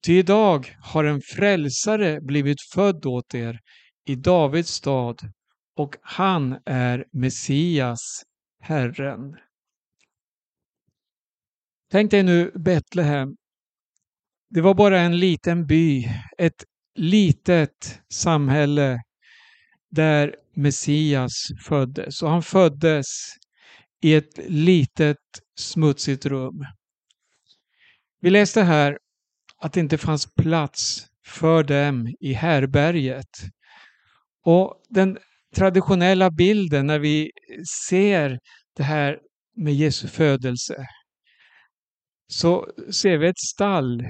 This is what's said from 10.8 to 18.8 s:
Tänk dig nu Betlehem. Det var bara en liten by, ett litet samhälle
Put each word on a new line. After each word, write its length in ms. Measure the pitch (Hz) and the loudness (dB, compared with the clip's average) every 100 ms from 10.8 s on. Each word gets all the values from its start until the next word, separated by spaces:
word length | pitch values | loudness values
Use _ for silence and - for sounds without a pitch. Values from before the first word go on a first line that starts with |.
| _ _ _ _ _ _ _ _ _ _ _ | _ _ _ _ _ _ _ _ _ _ _
Tänk 200 | 190 208 | 0 4
dig 120 | 208 | 4
nu 300 | 185 175 170 | 6 4 2
Betlehem. 840 | - 165 170 - 180 151 147 135 - _ _ _ _ _ _ _ _ _ _ _ | -2 0 0 0 -2 0 0 -4 -10 _ _ _ _ _ _ _ _ _ _ _
Det 100 | 175 | 2
var 140 | 180 | 4
bara 260 | 190 202 190 | 6 4 4
en 180 | 175 170 | 2 2
liten 480 | 185 160 - 170 151 | 2 0 -2 -2 2
by, 380 | 156 165 135 117 107 104 - | 2 4 0 -4 -8 -10 -2
ett 260 | 170 - - _ _ | -2 -2 -20 _ _
litet 1040 | - 160 208 190 - - 175 147 _ - - _ | -6 2 4 4 2 2 2 2 _ -20 -20 _
samhälle 880 | - 175 156 139 143 147 147 | -4 0 2 2 2 2 2